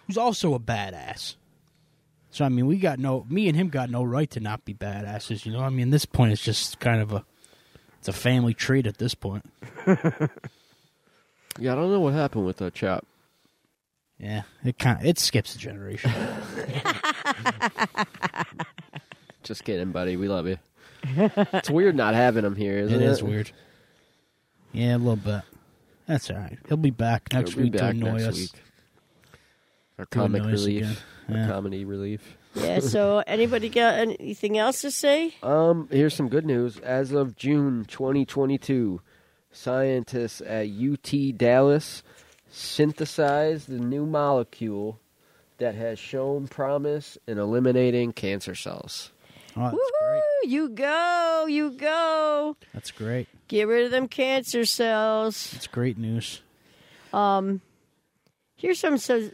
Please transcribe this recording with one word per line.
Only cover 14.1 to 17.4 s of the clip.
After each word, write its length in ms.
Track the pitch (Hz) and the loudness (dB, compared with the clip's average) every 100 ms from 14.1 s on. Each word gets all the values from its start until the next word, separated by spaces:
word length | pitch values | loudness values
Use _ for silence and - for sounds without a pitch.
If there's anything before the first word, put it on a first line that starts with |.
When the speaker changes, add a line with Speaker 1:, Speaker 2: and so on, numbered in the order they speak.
| _ | _
Speaker 1:
Yeah, 220 | 107 107 - _ 123 | -8 -6 -8 _ -4
it 120 | - | 0
kinda, 220 | 127 110 131 | 2 2 2
it 100 | 170 | 2
skips 380 | - 113 - - | 2 0 -2 -8
a 20 | |
generation. 540 | 104 101 98 104 127 | -12 -12 -10 -4 -2
<laughs> 100 | 110 - - - - - 139 - - 311 - 285 262 | -2 -4 -8 -10 -10 -8 -6 -4 -2 -4 -2 -4 -2